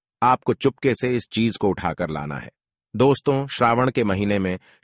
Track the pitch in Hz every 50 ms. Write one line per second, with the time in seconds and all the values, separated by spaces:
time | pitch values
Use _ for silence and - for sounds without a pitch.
0 | _ _ _ _ - 123 127 - - - 117 - - 139 - - - 135 117 -
1 | - 123 123 120 - - - 110 113 117 101 - - 101 90 - - 87 80 -
2 | 90 78 76 76 73 73 73 67 62 - - _ _ _ _ _ _ _ - 104
3 | 123 139 139 - - - 139 135 139 135 - - 123 117 117 120 127 131 123 135
4 | 117 104 95 95 104 101 104 101 95 92 92 90 - _ _ _